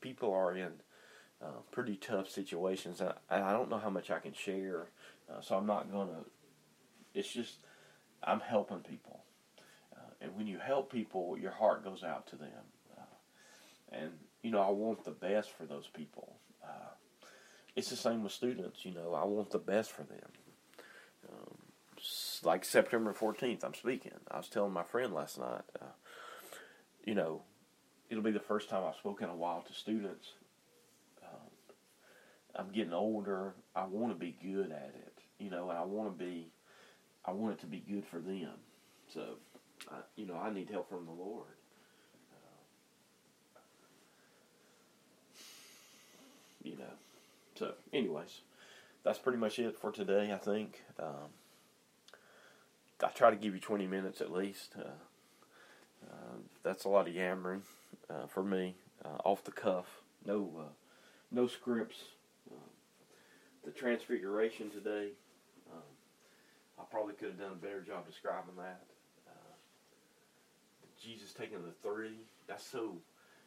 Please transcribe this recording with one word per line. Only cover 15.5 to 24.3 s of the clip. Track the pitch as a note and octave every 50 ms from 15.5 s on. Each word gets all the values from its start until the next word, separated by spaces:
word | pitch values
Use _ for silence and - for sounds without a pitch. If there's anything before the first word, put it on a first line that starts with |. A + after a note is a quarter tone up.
for | - - E2
those | D2+ - - - -
people. | - D#2+ D2+ - - - - - - - - - - - -
Uh, | - - - - - - - - - - - - - - - - - - - - - -
it's | - - -
the | B2
same | A#2 - A2+ A#2 A2+
with | G#2 G2
students, | - - B2 B2 B2+ F#2+ F2+ F2 - - -
you | F#2
know, | F2+ E2+ E2+ E2+ E2+
I | D2 F2
want | G2+ G#2 G#2+ G2+ -
the | - F2+
best | - F#2 G2 A2 G#2+ -
for | - -
them. | C#2+ - - - - - - - - - - - - - - - - - - - - - - _ - -
Um, | G1+ G#1+ - - - - - - - - - - - -
s-, | - - - - - - - - -
like | D#2+ E2+ F#2 -
September | - - A#2 - - B2 A2+ A2+ G#2
fourteenth, | G2 - A2+ G#2+ G#2+ - C3+ B2 G#2 - -
I'm | - -
speaking. | - - A#2+ C3 - - - - - - -